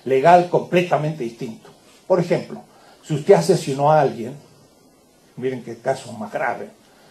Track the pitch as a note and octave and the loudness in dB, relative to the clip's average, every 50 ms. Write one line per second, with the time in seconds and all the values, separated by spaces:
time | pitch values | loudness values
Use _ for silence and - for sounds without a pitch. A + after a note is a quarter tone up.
0 | - B2+ C3 C3+ C#3 E3+ F3+ F3 E3+ - E3 - - - F3 F3+ F3 - D3+ D3 | -4 -2 0 4 6 6 6 6 6 2 0 -2 0 0 0 0 2 2 0 -2
1 | D3+ D#3 D#3 - A#2+ A2+ - - - A2+ A2 - - - - _ _ _ _ _ | -2 -4 -4 -6 -8 -10 -8 -10 -12 -12 -12 -16 -20 -20 -20 _ _ _ _ _
2 | _ - F#3+ F3+ E3+ - F3 C#3 A2+ - - - - _ _ _ - - - _ | _ 0 0 0 2 0 -2 -4 -4 -8 -14 -16 -18 _ _ _ -20 -20 -20 _
3 | - - D#3 C#3 - - G3 E3+ D#3+ - F3 - - D3 C3 C#3 C#3 D3+ D#3 D3+ | -8 -6 -6 0 4 4 4 4 4 2 0 0 -2 -4 -2 0 2 4 4 4
4 | C#3 B2 A2 A#2 A2 B2+ C#3+ - - _ _ _ _ _ _ _ _ _ _ _ | 4 2 -2 -6 -10 -12 -12 -16 -20 _ _ _ _ _ _ _ _ _ _ _
5 | _ _ _ _ _ _ _ A#2 B2 C3 C3 A#2+ G#2+ A#2 A2+ - - - - - | _ _ _ _ _ _ _ -8 -6 -6 -6 -6 -10 -12 -14 -6 -4 -4 -4 -4
6 | - A#2 A2+ A2 G#2+ G#2+ - D3 C#3+ A#2+ - A#2+ B2 - - _ _ _ _ _ | -8 -14 -14 -12 -10 -8 -6 -4 -4 -4 -4 -6 -10 -14 -18 _ _ _ _ _
7 | _ - | _ -20